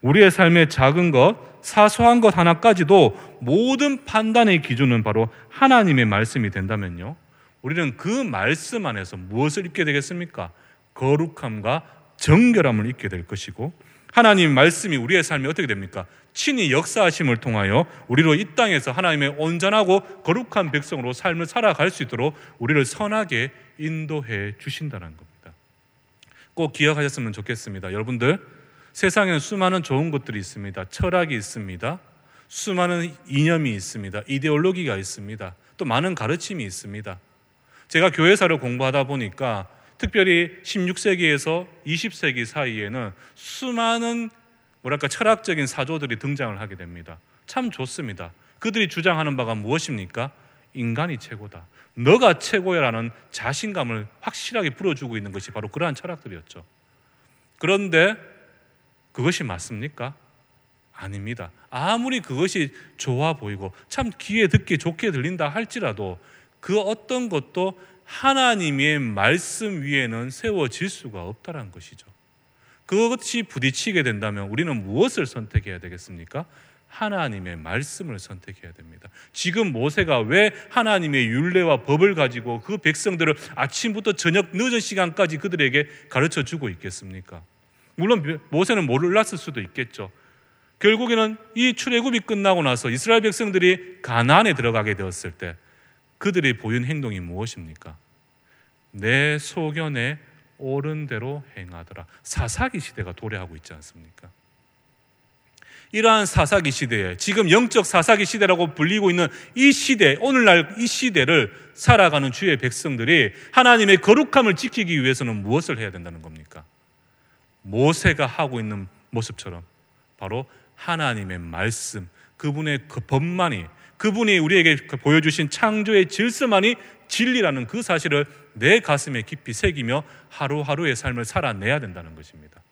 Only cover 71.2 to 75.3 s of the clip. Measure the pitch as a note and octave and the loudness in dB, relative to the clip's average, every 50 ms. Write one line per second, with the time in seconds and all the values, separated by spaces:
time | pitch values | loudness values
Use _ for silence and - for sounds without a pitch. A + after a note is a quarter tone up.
71.2 | F2 F2+ A2 _ _ - E3+ D3+ A#2 G2 F#2 G#2+ - - - - - _ - _ | -12 -12 -12 _ _ -14 -14 -14 -14 -16 -18 -20 -20 -20 -20 -20 -20 _ -20 _
72.2 | _ _ _ _ _ _ _ _ _ _ _ _ _ - F#3+ G3+ A3+ A#3 B3 B3 | _ _ _ _ _ _ _ _ _ _ _ _ _ -4 0 2 2 2 0 -2
73.2 | - - - A#3+ A3 - - - B2 C3+ C3 - - A#3 G3+ F3 C#3+ B2+ A2+ G2+ | -6 -6 -6 -6 -6 -6 -6 -4 -2 -2 -2 -2 -4 -2 0 0 0 0 -2 -2
74.2 | G#2 G#2+ G#2 G2+ G2+ G2 G#2 B2 E3+ E3+ C#3+ A#2 G2 F#2+ G2+ B2 F#3+ C4 - - | -4 -6 -6 -6 -8 -6 -4 -4 -4 -4 -4 -6 -6 -6 0 0 0 0 0 -4
75.2 | E3+ B2+ | -6 -6